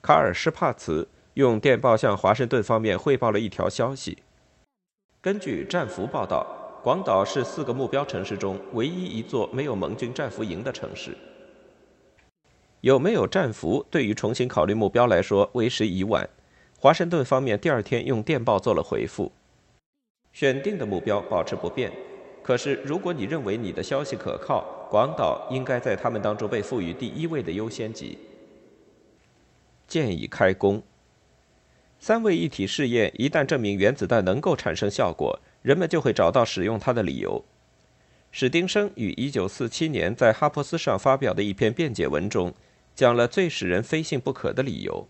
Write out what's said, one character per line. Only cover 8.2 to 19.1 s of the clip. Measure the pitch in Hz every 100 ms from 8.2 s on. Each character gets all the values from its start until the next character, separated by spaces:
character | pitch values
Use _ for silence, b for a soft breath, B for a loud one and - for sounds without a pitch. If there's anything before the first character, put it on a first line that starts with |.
市 | 92 101
中 | 98 98 -
唯 | 120 131
一 | 180
一 | 180 110
座 | 117 135 104
没 | 123
有 | 147
盟 | 107 80 104
军 | 117
战 | 127 139
俘 | 101
营 | 110 85
的 | 120
城 | 123 -
市。 | - - - - - - - - _ _ _ _ _ _ _ _ _ _ _
有 | 123 131
没 | 156
有 | 220 98
战 | 185 151
俘， | 107 80 101 -
对 | 170
于 | 110
重 | 107 107
新 | 113 127
考 | 104
虑 | 92
目 | 107 104
标 | 120 120
来 | 90
说， | 95 101 101
为 | 123 120
时 | - 107
已 | 92
晚。 | 98 104 50 _ b b b b
华 | 135
盛 | 156 170
顿 | 170
方 | 127 135
面 | 131 104
第 | 170
二 | 135
天 | 104 120 131
用 | 120
电 | 107 147
报 | 117 101
做 | 107
了 | 90
回 | - 57
复： | 57